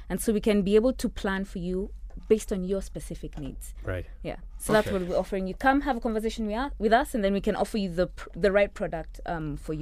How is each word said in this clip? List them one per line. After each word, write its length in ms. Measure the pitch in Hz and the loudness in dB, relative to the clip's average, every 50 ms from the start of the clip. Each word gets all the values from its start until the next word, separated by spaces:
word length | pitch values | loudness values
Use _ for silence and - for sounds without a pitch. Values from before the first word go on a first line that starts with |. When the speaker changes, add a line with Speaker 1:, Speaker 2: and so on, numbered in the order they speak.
| - - | -8 -6
Speaker 1:
And 120 | - 196 | -4 -2
so 120 | - - 214 | 2 2 2
we 80 | 214 | 4
can 220 | - 233 208 208 185 | 4 4 4 4 4
be 140 | 180 202 | 6 6
able 160 | 214 220 262 262 | 6 6 6 2
to 160 | - - 220 | 2 -2 -4
plan 360 | - - - 208 190 190 190 | -4 -2 -2 -2 -2 -2 -2
for 140 | - - 190 | -4 -6 -6
you 320 | 165 180 180 185 202 233 - - - - - - - - 220 | -4 -4 -2 -4 -4 -6 -8 -12 -12 -12 -12 -4 2 4 4
based 160 | 220 - - 220 | 4 4 0 -2
on 60 | 190 180 185 196 | -2 -2 0 -2
your 80 | 196 190 - | -2 -4 -6
specific 420 | - 170 - - 170 - - 156 - - 143 | -8 -10 -8 -8 -10 -10 -10 -10 -10 -8 -8
needs. 300 | 131 - - - - - - - - 95 | -8 -8 -10 -12 -12 -12 -10 -6 -6 -4
Speaker 2:
Right. 140 | 90 85 - - - - 160 | -4 -6 -8 -12 -10 -8 -8
Speaker 1:
Yeah. 60 | - - - - - - - | -8 -8 -10 -12 -12 -8 0
So 80 | - 220 | 4 4
that's 140 | 214 208 | 4 4
Speaker 2:
Okay. 100 | 202 196 | 4 0
Speaker 1:
what 60 | 190 180 175 | -2 -2 0
we're 100 | 180 131 - | 0 0 0
offering 200 | - - 190 190 185 | 0 -2 -2 -2 -4
you. 60 | 214 - - | -4 2 4
Come 140 | 269 277 285 277 285 | 4 4 4 4 2
have 80 | 254 | 0
a 40 | 233 - 247 | 0 0 -2
conversation 380 | 220 220 214 226 - - 220 | 0 0 -2 -2 -2 -2 -2
with 100 | 208 208 226 269 | -2 -2 -2 -2
us, 80 | 285 - - | -4 -2 0
with 140 | 196 214 214 240 | 2 6 6 6
us, 80 | 294 - - | 4 4 0
and 60 | 240 196 | 0 2
then 80 | 196 202 196 | 2 2 2
we 20 | 175 220 | 2 0
can 80 | - - 214 | 0 0 0
offer 160 | - - 226 196 | 0 0 -2 -2
you 60 | 185 170 165 | 0 0 0
the 60 | 180 - - - | 0 0 -2 -8
pr-, 100 | - - - 170 170 | -14 -12 -2 2 4
the 60 | 202 190 202 | 4 6 6
right 140 | 202 202 - - | 4 2 0 -4
product, 400 | 202 170 175 165 160 - - - - | -6 -4 -4 -6 -8 -10 -12 -10 -6
um, 300 | - 175 165 156 151 143 | -6 -4 -4 -4 -4 -6
for 180 | 147 - - 156 151 | -6 -6 -6 -4 -4